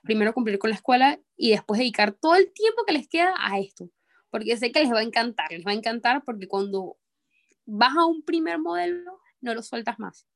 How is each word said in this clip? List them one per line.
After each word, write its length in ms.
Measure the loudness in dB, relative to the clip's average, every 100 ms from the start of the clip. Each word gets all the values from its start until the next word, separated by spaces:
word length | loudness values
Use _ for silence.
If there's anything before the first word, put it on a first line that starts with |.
Primero 320 | -2 0 0
cumplir 240 | 0 -2 0
con 140 | -2
la 60 | -2
escuela 420 | 2 4 4 2 _ -4
y 140 | 2
después 260 | 2 2 -2
dedicar 360 | 0 2 0
todo 200 | 2 4
el 180 | 6 4
tiempo 320 | 2 0 0 0
que 60 |
les 140 | -2 -2
queda 280 | 0 0 0
a 220 | -2 -4
esto, 320 | -6 -10 -20 _ _ _ _
porque 260 | -8 -2 -2
sé 140 | 0
que 80 | 2
les 120 | 2
va 100 | 2
a 20 |
encantar, 480 | 0 0 -2 -4 -8
les 120 | -6
va 60 | -4
a 60 | -4
encantar 480 | -4 -2 0 0 -2
porque 220 | -10 -6
cuando 500 | -4 -4 -6 -8 -14 _ _ _ _ _ _ -8
vas 280 | 2 2 4
a 100 | 2
un 180 | 0
primer 340 | -2 -2 -2 -4
modelo, 640 | -4 -4 -4 -4 -10 -20 _ _
no 120 | -8
lo 80 | -8
sueltas 380 | -8 -8 -8 -8
más. 260 | -10 -14 _